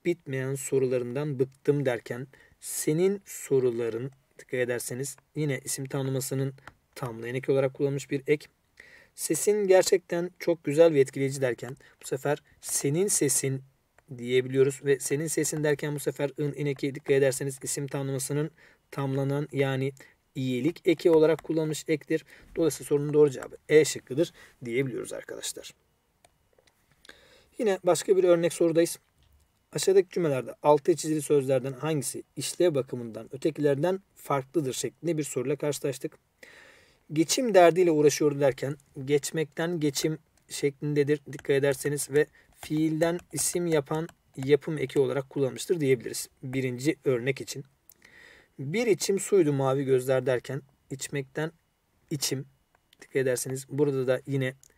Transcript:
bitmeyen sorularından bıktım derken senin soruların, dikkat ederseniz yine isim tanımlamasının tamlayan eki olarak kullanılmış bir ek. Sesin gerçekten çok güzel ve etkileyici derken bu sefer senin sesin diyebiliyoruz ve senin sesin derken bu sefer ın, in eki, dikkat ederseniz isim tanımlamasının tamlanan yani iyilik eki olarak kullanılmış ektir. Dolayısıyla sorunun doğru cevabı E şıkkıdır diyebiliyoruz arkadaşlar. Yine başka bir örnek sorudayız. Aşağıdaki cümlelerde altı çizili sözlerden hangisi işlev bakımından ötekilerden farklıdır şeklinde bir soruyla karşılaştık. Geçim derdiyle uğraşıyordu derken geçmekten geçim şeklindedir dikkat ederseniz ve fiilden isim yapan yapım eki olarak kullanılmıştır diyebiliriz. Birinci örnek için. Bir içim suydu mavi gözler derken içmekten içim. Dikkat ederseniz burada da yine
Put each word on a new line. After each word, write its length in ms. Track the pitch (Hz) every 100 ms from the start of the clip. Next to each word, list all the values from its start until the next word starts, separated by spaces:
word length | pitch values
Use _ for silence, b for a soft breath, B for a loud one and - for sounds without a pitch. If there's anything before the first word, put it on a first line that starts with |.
| -
bitmeyen 500 | 170 - 135 131 135
sorularından 840 | - 135 131 127 120 123 151 131
bıktım 460 | 135 - - 143 135
derken 420 | 117 - 120 135 b b b
senin 640 | - - - 156 185 202 -
soruların, 840 | - - 139 127 117 117 113 135 - _ -
dikkat 200 | - 127
ederseniz 580 | 123 120 - 123 139 - _ -
yine 240 | 151 131
isim 220 | 135 - 135
tanımlamasının 680 | 143 135 131 131 135 135 135 B - _ -
tamlayan 400 | 131 113 117 127
eki 160 | 131
olarak 220 | 135 135
kullanılmış 380 | 135 143 139 -
bir 120 | 143 -
ek. 200 | 151 - _ _ - B B B -
Sesin 520 | - 156 - 208 196
gerçekten 640 | 185 170 190 - 175 175 -
çok 240 | - 165
güzel 300 | - 143 165
ve 60 | 151
etkileyici 420 | 135 139 135 139
derken 360 | 131 117 123 139 b b
bu 40 | -
sefer 360 | 139 139 151 b b
senin 460 | - - 143 151 202
sesin 560 | - 147 - 135 135 135 _ _ _ _ 123
diyebiliyoruz 640 | 120 127 127 131 135 139 147
ve 140 | 135
senin 280 | - 139 160
sesin 360 | 156 151 156
derken 320 | 151 143 151 147
bu 40 |
sefer 320 | 147 139 143 -
ın, 140 | 147
in 120 | 143 147
eki, 300 | 135 143 135
dikkat 160 | -
ederseniz 480 | 139 139 131 139 135
isim 240 | 143 - 143
tanımlamasının 640 | 143 135 135 131 147 151 b b b _
tamlanan 560 | - 139 135 139 139 147
yani 420 | 135 135 135 135 139 B B _ -
iyilik 460 | 131 127 135 175 -
eki 260 | 160 185
olarak 320 | 160 156 160
kullanılmış 420 | - 160 156 151 -
ektir. 380 | 156 - 160 - B B -
Dolayısıyla 320 | 165 - -
sorunun 260 | 147 147
doğru 160 | 147 147
cevabı 280 | 131 - - -
E 160 | 151 151
şıkkıdır 460 | - - 131 170 B B B 123
diyebiliyoruz 480 | 117 135 107 -
arkadaşlar. 580 | - - - - - - - _ _ _ _ _ _ _ _ _ _ _ _ b b b b b -
Yine 220 | 226 190
başka 340 | 180 165 - 190
bir 60 |
örnek 300 | 180 170 170
sorudayız. 460 | - 170 165 170 - _ _ _ _ _ _ _
Aşağıdaki 360 | 156 - 190 185
cümlelerde 460 | - 170 135 117 -
altı 320 | 147 147 - 160
çizili 260 | 156 156
sözlerden 520 | 147 147 135 135 131
hangisi 500 | 127 151 156 - 117 - -
işlev 400 | 139 - 175 143
bakımından 540 | 131 127 117 107 117
ötekilerden 680 | 139 165 151 147 139 165 190 - -
farklıdır 580 | - 143 131 170 139
şeklinde 440 | 117 123 - 160 160
bir 60 |
soruyla 320 | 143 - 127 147
karşılaştık. 640 | 147 139 147 131 156 - _ _ B B B B B B _
Geçim 400 | 151 160 - 254
derdiyle 380 | 190 170 165 175
uğraşıyordu 480 | 156 147 - 151 143
derken 360 | 139 127 131 147 _ - 135
geçmekten 760 | 147 - 165 151 - 170 175
geçim 380 | 147 139 160 156 - _ _
şeklindedir 720 | - 143 143 147 147 143 147 -
dikkat 180 | 139 -
ederseniz 600 | 139 139 135 147 143 -
ve 160 | 139 151 b b _
fiilden 580 | - 151 160 156 165 175 -
isim 340 | 147 - 180 175
yapan 400 | 156 139 156 170 - _ -
yapım 400 | 135 143 - 156
eki 220 | 131 -
olarak 300 | 131 131 135
kullanılmıştır 500 | - 135 117 - 180
diyebiliriz. 500 | 143 127 110 113 - _
Birinci 520 | 135 131 131 123 135 160 -
örnek 360 | 123 123 135
için. 240 | 113 135 143 _ _ _ B B B B B -
Bir 280 | 139 190 240
içim 320 | 170 - 196
suydu 340 | - 202 156
mavi 300 | 139 135 135
gözler 420 | 135 131 127 131 127
derken 360 | 123 - 131 - _ _
içmekten 640 | 135 - 143 131 - 160 - _ _ _ _ _
içim. 360 | 151 - 131 139 _ _ _ _ _
Dikkat 140 | - 143
ederseniz 500 | 131 123 - 131 135
burada 380 | 135 147 135 127
da 140 | 127 -
yine 260 | 135 131 131 _